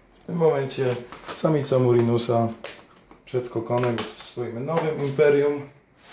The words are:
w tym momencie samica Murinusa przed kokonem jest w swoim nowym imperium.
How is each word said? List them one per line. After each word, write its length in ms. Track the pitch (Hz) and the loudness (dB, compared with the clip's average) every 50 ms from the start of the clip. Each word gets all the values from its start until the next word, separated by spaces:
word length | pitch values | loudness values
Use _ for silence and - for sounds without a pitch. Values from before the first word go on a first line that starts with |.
| _ _ _ _ - | _ _ _ _ -12
w 20 | |
tym 100 | - 170 | -8 -2
momencie 600 | 170 160 156 143 139 135 131 - 131 131 123 120 - - - - - - - - | 2 2 4 4 2 -2 -4 -2 -2 -2 -2 -2 -4 -8 -14 -18 -16 -12 -10 -8
samica 460 | - - 160 156 143 131 - 135 127 | 0 2 2 2 2 2 2 2 4
Murinusa 720 | 127 123 120 120 117 117 120 117 - - 117 117 117 110 - - - - - - - - - - _ _ - - _ | 4 6 6 6 4 4 2 0 0 2 2 2 0 0 -4 -8 -12 -12 -12 -12 -18 -20 -20 -20 _ _ -20 -20 _
przed 240 | - - 123 123 - | -6 -4 -4 -4 -4
kokonem 420 | - 117 113 - 120 123 123 123 | -6 -6 -4 -2 -2 0 0 0
jest 240 | 117 113 - - - | -2 -2 -4 -8 -10
w 80 | - - | -12 -12
swoim 420 | - - 123 117 107 110 120 135 | -12 -8 -8 -8 -8 -8 -8 -6
nowym 400 | 156 165 165 156 156 147 139 143 | -2 -2 0 0 -2 -2 -2 -4
imperium. 560 | 139 135 156 151 143 143 143 143 147 147 143 - - - _ _ _ _ _ - - | -4 2 4 4 6 6 4 2 2 0 -4 -8 -14 -20 _ _ _ _ _ -18 -12